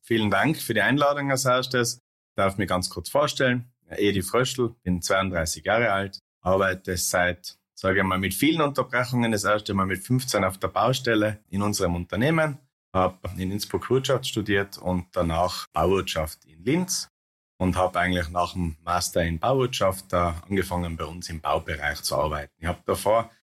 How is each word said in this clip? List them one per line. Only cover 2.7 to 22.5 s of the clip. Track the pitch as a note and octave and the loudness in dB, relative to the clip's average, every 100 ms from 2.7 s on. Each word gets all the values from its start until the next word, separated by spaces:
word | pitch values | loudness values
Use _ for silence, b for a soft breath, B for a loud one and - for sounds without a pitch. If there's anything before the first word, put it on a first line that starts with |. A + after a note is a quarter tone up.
| F#2 F2+ | 0 -2
kurz | - D#2+ | -8 -2
vorstellen. | C#3 D3 - C3 B2 B2 _ _ | 0 0 2 2 0 -4 _ _
Edi | D#2+ G2+ G2 | 0 2 2
Fröschel, | F2+ A#2 B2+ B2+ A#2 - | 0 0 0 0 -4 -2
bin | - F2+ | -4 -2
zweiunddreißig | - F#2+ F#2+ F2+ D#2+ - F#2 | 0 0 0 -2 -2 -4 0
Jahre | A2 A#2 | 2 2
alt, | G2 G2 - _ _ | 0 -2 -10 _ _
arbeite | F#2 F#2+ F#2+ F#2 - F2+ | 0 2 2 0 -4 -4
seit, | - F#2 F2+ F2 - - _ - | 0 2 0 -2 -10 -18 _ -4
sage | F#2+ F#2+ | 0 2
ich | F#2+ | 2
mal, | F#2 | 0
mit | F#2+ | -2
vielen | F#2+ C#3+ E3 | 2 2 4
Unterbrechungen | C#3+ C#3 B2+ A#2+ A#2+ B2+ A#2 | 0 0 -2 -2 0 0 2
das | G#2+ | 2
erste | F#2+ G#2 - G2 | 2 0 0 -2
Mal | F#2+ | 0
mit | F#2+ | -2
fünfzehn | - B2+ - G#2 | 0 0 2 0
auf | F#2+ F#2+ | 0 -2
der | F#2 | -4
Baustelle | F#2+ A2 B2+ A#2+ A2 G#2+ G#2 _ | 0 2 2 0 2 0 -4 _
in | G2 | -2
unserem | G#2 G2+ F#2 | -2 0 0
Unternehmen, | E2+ F2 F#2+ C3 E3 D#3 C3+ _ _ _ | -2 -4 -2 0 2 0 -4 _ _ _
hab | F#2+ F#2 - - F2 | 0 0 0 -10 -4
in | F#2 | -4
Innsbruck | G2+ - - - | -4 -4 -6 0
Wirtschaft | B2+ C3+ B2+ C3 | 0 2 -2 -2
studiert | - G#2+ G2+ G2 - | -4 0 0 0 -6
und | F2+ F2+ E2+ | -4 -4 -2
danach | - E2+ E2 F2 - - | -2 0 2 0 -2 -6
Bauwirtschaft | E2+ E2 F#2+ F2 E2 D#2 - - | 0 2 2 0 -4 -6 -8 -20
in | D#2+ | -8
Linz | F#2 E3 F3+ - - _ _ _ _ _ | -2 0 0 -6 -8 _ _ _ _ _
und | F#2 F2 | 0 2
hab | F2+ F2 | 0 0
eigentlich | F2+ F2+ E2 | 0 0 -2
nach | F2 F2 | -2 -2
dem | F#2 E2+ D#2 E2+ | -2 -4 -6 -4
Master | F2 - F#2 | -2 0 0
in | E2+ E2 | 0 0
Bauwirtschaft | A#2 C3+ B2+ - F#2+ F#2+ - | 0 2 0 0 0 0 -2
da | F2 F2 E2 F2 | 0 0 -2 -2
angefangen, | G2 F#2 F2 F2 E2 | -2 0 -2 -4 -6
bei | |
uns | D2+ F2 - | -8 -8 -10
im | D#2+ | -6
Baubereich | D2 D#2 D#2 D2+ D2 D2 | -2 -2 -2 -4 -4 -4
zu | - C#2 | -4 -2
arbeiten. | D2+ D2+ C#2+ | -2 -4 -8